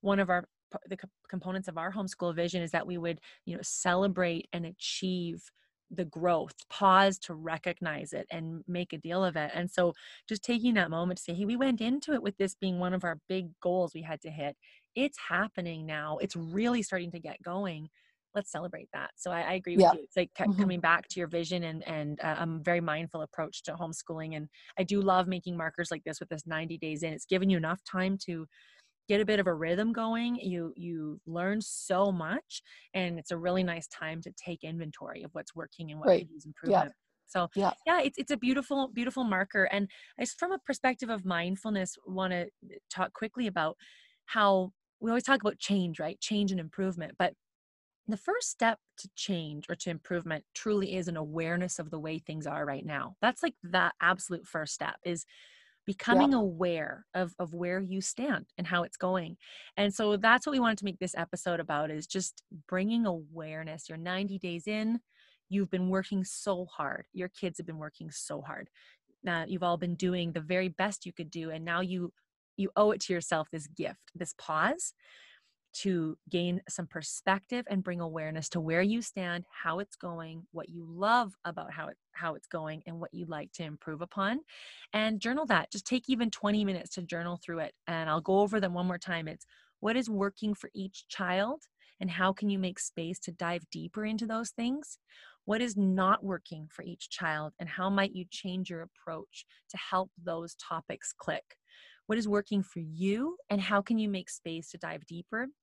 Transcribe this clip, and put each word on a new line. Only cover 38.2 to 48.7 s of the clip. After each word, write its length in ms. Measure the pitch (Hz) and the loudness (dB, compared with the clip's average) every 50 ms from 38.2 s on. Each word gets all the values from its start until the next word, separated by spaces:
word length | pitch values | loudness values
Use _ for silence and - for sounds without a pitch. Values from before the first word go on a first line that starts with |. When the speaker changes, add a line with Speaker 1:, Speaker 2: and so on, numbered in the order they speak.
| - - | -2 -2
Speaker 1:
a 60 | 294 226 | -2 0
beautiful, 500 | 240 247 262 277 269 - 294 277 269 262 | 2 2 2 2 2 0 0 0 0 0
beautiful 360 | 214 233 240 247 254 262 254 | 0 -2 -2 -2 0 0 0
marker. 420 | 226 196 185 196 196 - 208 190 | 2 2 2 2 2 4 4 4
And 220 | - - 202 202 196 - - - - - - | 4 4 2 0 0 -4 -12 -20 -20 -6 -6
I 40 | 247 | -4
s-, 100 | 240 - | -4 -2
from 180 | - - 359 | -2 0 0
a 60 | 381 381 | 0 -2
perspective 540 | _ - 277 - - 262 254 - - 226 | _ -4 -4 2 2 2 2 2 -2 -4
of 120 | 226 214 185 | -4 -2 0
mindfulness, 760 | 185 180 170 170 180 190 190 - 220 214 196 185 180 - - _ - | 0 0 0 0 0 -2 -2 -2 -2 0 0 0 -2 -4 -12 _ -8
wanna 400 | 185 185 190 185 185 175 175 - _ _ - - - - _ _ | -4 -2 0 0 0 -2 -2 -4 _ _ -20 -18 -18 -18 _ _
talk 240 | - - 185 - _ | -4 -2 -2 -2 _
quickly 320 | - - 226 _ - 247 | -6 -6 -6 _ -2 -2
about 320 | 214 190 180 156 156 - _ - - - - - _ _ _ _ | -2 0 0 0 0 -2 _ -14 -20 -20 -20 -20 _ _ _ _
how 480 | - - 233 208 202 196 190 185 185 - _ _ _ _ _ | -4 2 6 6 8 8 6 4 2 -4 _ _ _ _ _
we 120 | - 226 | -2 0
always 120 | 226 247 254 | 2 2 4
talk 160 | - 269 269 | 4 4 4
about 200 | 202 208 - - | 4 0 -2 -2
change, 400 | - - 202 202 180 175 160 - | 0 2 2 2 2 2 0 -2
right? 200 | 156 156 - - | -4 -6 -4 -6
Change 300 | - - 220 208 208 196 | -4 0 2 2 2 2
and 100 | 196 180 | 2 0
improvement. 540 | 160 156 - - 196 190 180 175 160 147 - _ | -4 -4 -4 -2 -2 0 0 -2 -6 -8 0 _
But 160 | - - - _ _ _ _ _ _ _ _ _ _ _ _ _ _ - | 2 2 2 _ _ _ _ _ _ _ _ _ _ _ _ _ _ -6
the 100 | 214 196 | -6 -4
first 320 | - - 403 480 - - | 0 0 0 0 0 -4
step 300 | - _ 233 226 | -2 _ 2 2